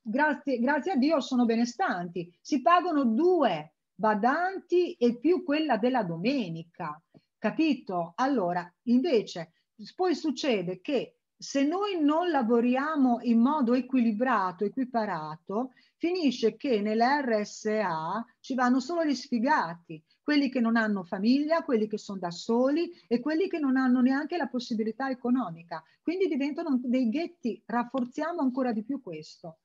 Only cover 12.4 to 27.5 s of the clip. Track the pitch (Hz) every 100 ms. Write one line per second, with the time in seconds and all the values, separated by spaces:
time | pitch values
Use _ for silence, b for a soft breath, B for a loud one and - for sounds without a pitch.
12.4 | 220 233 240 254 294 320 262 233 240 233
13.4 | 233 311 233 247 247 262 233 208 254 226
14.4 | 185 175 202 208 254 233 214 175 156 160
15.4 | _ 196 262 b b _ 320 370 302 -
16.4 | 220 214 285 220 208 220 233 294 262 220
17.4 | 208 - 214 214 196 160 160 196 233 b
18.4 | - 262 247 262 254 349 320 262 - 240
19.4 | 247 302 170 170 _ 156 _ _ - 294
20.4 | 277 254 226 226 214 202 175 196 208 269
21.4 | 294 330 320 240 214 208 - 196 180 170
22.4 | - 233 262 294 349 B B 240 285 320
23.4 | 381 339 285 262 262 247 254 269 311 349
24.4 | 277 254 240 220 220 220 269 254 240 247
25.4 | 208 165 165 165 - b - 359 370 302
26.4 | 277 302 339 254 247 247 247 214 339 -
27.4 | 247